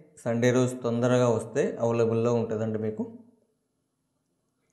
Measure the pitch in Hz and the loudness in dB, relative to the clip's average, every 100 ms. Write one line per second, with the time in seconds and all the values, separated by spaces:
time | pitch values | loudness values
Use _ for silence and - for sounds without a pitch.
0 | - - 123 117 123 123 123 127 120 117 | -20 -10 -4 2 2 4 2 -2 -2 0
1 | 123 123 123 110 - 139 180 - 117 117 | 2 4 4 2 -2 -2 -2 -2 -2 2
2 | 113 113 117 117 110 107 110 110 110 107 | 2 2 0 0 -2 -4 -4 -4 -4 -6
3 | 247 - - _ _ _ _ _ _ _ | -10 -10 -20 _ _ _ _ _ _ _
4 | _ _ _ _ _ _ _ | _ _ _ _ _ _ _